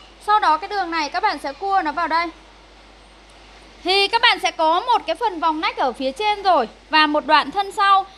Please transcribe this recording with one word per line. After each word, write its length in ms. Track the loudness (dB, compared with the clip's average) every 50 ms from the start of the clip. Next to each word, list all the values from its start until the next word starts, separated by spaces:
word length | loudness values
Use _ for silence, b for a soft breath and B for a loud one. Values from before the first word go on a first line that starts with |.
| -20 -20 -20 -10 -2
Sau 140 | 0 0 2
đó 180 | 4 2 0 0
cái 100 | -2 -4
đường 240 | -4 -4 -4 -4
này 180 | -4 -4 -4 -4
các 140 | -4 -2 -2
bạn 140 | -2 -2 -2
sẽ 140 | -6 -10 -10
cua 280 | -6 -4 0 0 0 0
nó 60 | -2
vào 160 | -4 -4 -4 -2
đây. 200 | 0 -2 -2 -4 -8 -14 -20 -20 -20 -20 -20 -20 -20 -20 -20 -20 -20 -20 -20 -20 -20 -20 -20 -20 -20 -20 -20 -20 -20 -20 -20 -20 -18 -10 -4
Thì 240 | 0 2 2 2 2
các 140 | 2 2
bạn 180 | 4 2 2 2
sẽ 120 | -2 -4
có 280 | -2 0 2 2 2 2
một 220 | 2 2 0 0 0 -2
cái 80 | -6
phần 240 | -2 -2 -4 -4 -2
vòng 220 | -2 -2 -2 -2
nách 160 | -4 -4 -2 -2
ở 140 | -2 -2
phía 200 | -2 -4 -6 -6
trên 320 | -4 -2 -2 -2 -2 0 2
rồi. 260 | 2 2 2 2 -2 -6 -16 -10 -2
Và 180 | 2 2 2 2
một 180 | 2 -2 0
đoạn 260 | 2 2 2 2 2
thân 200 | -4 -6 -6 -4
sau 340 | -2 0 2 4 4 2 2 -2 B